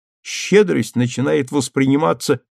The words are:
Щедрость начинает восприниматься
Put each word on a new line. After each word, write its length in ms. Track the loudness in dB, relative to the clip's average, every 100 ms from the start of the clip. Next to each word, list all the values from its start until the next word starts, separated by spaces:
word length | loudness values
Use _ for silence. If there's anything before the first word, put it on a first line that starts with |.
| _ _
Щедрость 760 | -12 -10 2 2 4 0 -2 -2
начинает 560 | -2 -2 -2 0 0
восприниматься 880 | -2 -2 0 2 2 2 -2 -2 -2 _